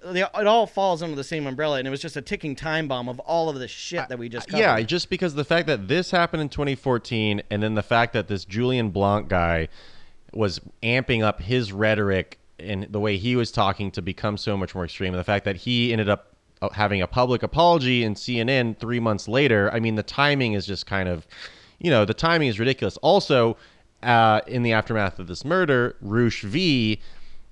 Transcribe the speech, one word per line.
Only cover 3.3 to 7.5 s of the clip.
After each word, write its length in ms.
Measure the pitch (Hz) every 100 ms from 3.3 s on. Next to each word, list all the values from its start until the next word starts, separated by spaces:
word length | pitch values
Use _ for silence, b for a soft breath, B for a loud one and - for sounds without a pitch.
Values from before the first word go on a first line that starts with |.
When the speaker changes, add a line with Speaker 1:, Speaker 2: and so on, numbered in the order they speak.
| 170 165
Speaker 1:
of 100 | 135
the 80 | 120
shit 320 | - - 170
Speaker 2:
I, 80 | 127
Speaker 1:
that 120 | 123
we 80 | 117
just 200 | 117 -
Speaker 2:
yeah, 220 | 196 202 110
Speaker 1:
covered. 100 | 113
Speaker 2:
just 240 | 170 -
because 240 | 180 180
the 100 | 143
fact 220 | 139 165 156
that 220 | 120 98
this 240 | 165 180
happened 280 | 180 170 160
in 60 | 147
twenty 260 | - 143 131
fourteen, 680 | 131 120 - 113 107 104 -